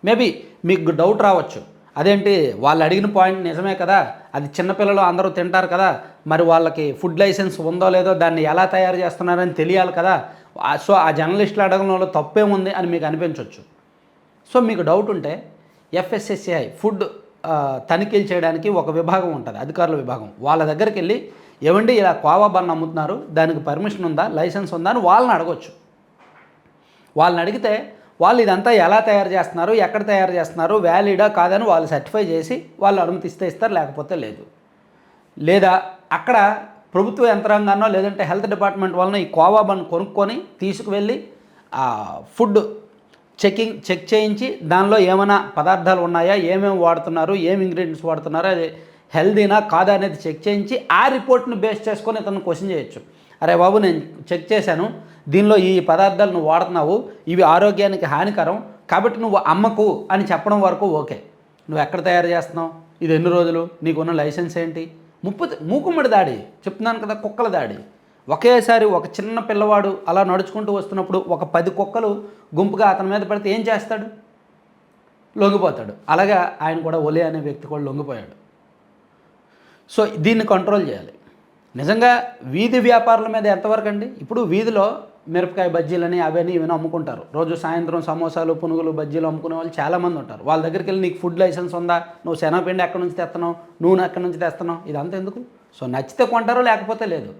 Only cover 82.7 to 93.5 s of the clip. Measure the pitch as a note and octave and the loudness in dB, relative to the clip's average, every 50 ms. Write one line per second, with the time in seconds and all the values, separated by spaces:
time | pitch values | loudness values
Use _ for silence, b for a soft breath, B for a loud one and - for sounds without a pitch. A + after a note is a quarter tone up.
82.7 | A3 B3+ G#3+ A3 A#3+ A#3 A3+ A#3 A3+ A3+ A3 A3+ A3 A3 G#3 G#3 G3 F#3+ G3+ G#3+ | 2 2 4 6 4 4 6 4 2 2 2 -2 -4 -2 0 0 0 0 0 -2
83.7 | G#3+ A3 G#3+ G#3 G#3 G#3 G#3 B3+ - - - - A3 A#3 A#3+ E3+ E3 G3 A3 A3+ | -2 0 -2 -4 -4 -4 -6 -8 -12 -14 -12 -6 -4 -2 -2 0 0 0 0 0
84.7 | A3+ G#3 G3 G#3+ B3+ - - - _ _ _ - D#3+ F3 F3+ F3+ F3+ G3 F#3 F3 | 2 2 0 0 0 -6 -14 -20 _ _ _ -4 -2 -2 -2 -2 -2 -2 -2 0
85.7 | E3 E3 E3 D3 F3 F3 E3+ E3+ F3+ F3 F3 D#3 D#3 F3 E3+ F3 F3+ E3+ D#3+ D#3+ | 0 -2 -2 -2 -2 -2 -2 -2 -2 0 -2 0 0 -2 -2 0 -2 -2 -2 -2
86.7 | E3+ D#3 D#3+ D#3+ E3 E3 D#3 - A#2+ A2+ - - - D3+ E3 D#3+ E3+ E3 E3 D#3+ | -4 -4 -4 -4 -6 -6 -6 -8 -10 -12 -14 -10 -4 -4 -4 -2 -4 -6 -4 -4
87.7 | E3 E3+ E3+ D#3+ E3 E3+ D#3 E3+ D#3 E3 E3+ E3 D#3+ E3+ E3 D#3+ E3 D#3+ F3 E3 | -4 -4 -4 -4 -4 -6 -4 -4 -4 -4 -4 -4 -4 -4 -2 -2 -2 -4 -4 -4
88.7 | E3 D#3+ D#3+ D#3+ D#3 D#3 D3+ D3 C#3+ E3 D#3+ D#3+ D#3 D#3 D#3 E3 E3 E3 E3 E3 | -4 -2 -2 -2 -4 -4 -6 -4 -4 -4 -4 -4 -4 -6 -8 -8 -8 -8 -8 -8
89.7 | D#3+ - C#3 D3+ F3 F3+ F3 F3 F3 D3 B2 - A2 G#2+ A2 C3 D3+ D#3 D#3+ E3 | -6 -4 -4 -2 -2 -2 -2 -2 -4 -4 -10 -12 -16 -10 -2 0 0 0 0 -2
90.7 | E3 F#3+ E3+ G3 F#3+ F#3+ F#3+ F3 F3 - - F3+ E3+ E3+ F#3+ F#3 D#3+ E3+ F3+ F3 | -4 -4 -4 -2 -2 -2 -2 -2 -4 -4 -6 -6 0 2 2 2 2 -2 -6 -6
91.7 | F3 F3 F3 F3 F3 E3+ E3 - - - _ E3 E3 D#3 - D#3 D#3+ F3+ F3 F3+ | -6 -6 -2 0 -2 -2 -2 -6 -18 -14 _ -8 -6 -2 0 0 0 0 0 -2
92.7 | F#3 F#3 F3+ F3 F3+ F#3 F3+ F3 F3 - F3 E3 - E3+ E3+ E3+ | -2 -2 -2 -2 -2 -4 -6 -6 -4 -6 -8 -8 -6 -6 -6 -6